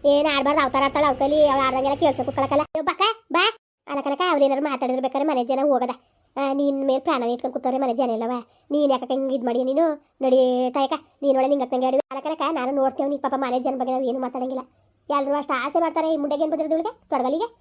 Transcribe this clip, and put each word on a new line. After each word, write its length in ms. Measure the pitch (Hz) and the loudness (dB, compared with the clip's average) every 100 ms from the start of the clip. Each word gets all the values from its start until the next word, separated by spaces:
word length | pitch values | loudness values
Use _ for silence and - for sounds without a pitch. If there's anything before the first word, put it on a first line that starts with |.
| 285 | 4
ಏನ್ 280 | 285 311 277 | 2 2 2
ಆಡ್ಬಾರ್ದು, 240 | 269 302 | 2 2
ಅವತಾರ 200 | 269 269 | 0 0
ಆಡ್ತಾಳೆ 240 | 277 285 294 | 0 2 0
ಅವ್ಳ್ 120 | 262 | 2
ಕೈಲಿ, 300 | 277 302 294 | 0 4 4
ಅವ್ಳ್ 180 | 269 262 | 4 2
ಆಡ್ದಂಗೆಲ್ಲ 300 | 262 277 285 | 0 -2 2
ಕೇಳಿಸ್ಕೊ 280 | 330 269 | 2 2
ಕೂತ್ಕೊಳಕ್ಕಲ್ಲ. 360 | 262 269 269 285 | -4 -2 0 0
ಅಯ್ಯೋ, 220 | 302 320 | 0 -2
ಬಕ್ಕ, 200 | 302 320 415 453 _ | -4 0 0 -2 _
ಬಾ. 200 | 330 403 440 _ _ - | 0 0 -2 _ _ -8
ಅಲ್ಲಕನಕ 300 | 277 277 277 359 | -6 -4 -2 0
ಅವ್ರೇನಾರು 320 | 294 277 269 | 2 2 2
ಮಾತಾಡಿದ್ರೆ 400 | 294 262 254 254 | -2 -2 -2 -2
ಬೇಕಾದ್ರೆ 260 | 262 277 302 | -2 -2 0
ಮನೆ 160 | 262 | 0
ಜನ 140 | 240 262 | 0 0
ಹೋಗದ. 280 | 294 254 247 247 _ _ _ 262 | 2 2 0 -6 _ _ _ -4
ಆ, 160 | 277 | -2
ನಿನ್ 340 | 277 285 269 277 | 0 0 0 0
ಮೇಲ್ 140 | 262 | 0
ಪ್ರಾಣ 220 | 269 277 | 0 -2
ಇಟ್ಕೊಂಡ್ 320 | 233 247 269 | -2 -4 -4
ಕೂತವ್ರೆ 240 | 262 254 262 | -4 -2 0
ಮನೆ 160 | 269 | -2
ಜನ 160 | 233 254 | 0 -2
ಎಲ್ಲವ. 340 | 226 233 247 - _ _ | -2 -4 -6 -10 _ _
ನೀನ್ 220 | 294 285 | 0 2
ಯಾಕಕ್ಕ 180 | 254 254 | 0 0
ಹಿಂಗ್ 220 | 269 269 | -4 -2
ಇದ್ 120 | 262 | -2
ಮಾಡಿ 200 | 240 240 | -2 -2
ನೀನು? 300 | 254 277 330 294 _ _ | 0 2 0 -2 _ _
ನಡಿ 480 | 262 262 254 247 254 | 2 4 4 2 0
ತಾಯಕ, 220 | 269 269 302 _ _ | 0 -2 -2 _ _
ನೀನ್ 140 | 277 262 | 2 2
ಒಳ್ಳೆ 120 | 262 | 4
ನಿಂಗ್ 140 | 285 | 2
ಹತ್ತಂಗೆ 240 | 254 254 254 | 0 0 0
ಆಡುವೆ. 300 | 262 - 269 | -2 -4 -8
ಅಲ್ಲಕನಕ 260 | 302 311 285 | -6 -2 -2
ನಾನು 200 | 320 247 | -2 -2
ನೋಡ್ತೇವ್, 380 | 285 262 262 285 | 0 0 0 -2
ನೀ 60 | 285 | -2
ಪಾಪ 180 | 277 269 | -2 -2
ಮನೆ 240 | 262 254 | 0 -2
ಜನ 140 | 262 269 | -2 -2
ಬಗ್ಗೆ 140 | 254 | -2
ನಾವ್ 120 | 254 | 0
ಏನು 140 | 262 254 | -2 -2
ಮಾತಾಡಂಗಿಲ್ಲ. 420 | 254 254 254 262 247 _ _ _ - 285 | -4 -6 -6 -6 -10 _ _ _ -2 -2
ಎಲ್ರು 160 | 277 | 0
ಅಷ್ಟ್ 180 | 285 285 | -2 -2
ಆಸೆ 280 | 269 262 330 | -4 0 0
ಮಾಡ್ತಾರೆ 340 | 330 330 320 | 0 0 0
ಈ 20 | 311 | 0
ಮುಂಡೆಗೆ 260 | 285 294 | 0 0
ಏನ್ 80 | 311 | 0
ಬಂದಿರೋದು 260 | 311 311 320 | 0 0 0
ಇವ್ಳಿಗೆ, 320 | 349 480 _ | -2 -8 _
ತೊಡಗಲಿಗೆ? 440 | 285 254 320 466 _ | -2 0 -2 -4 _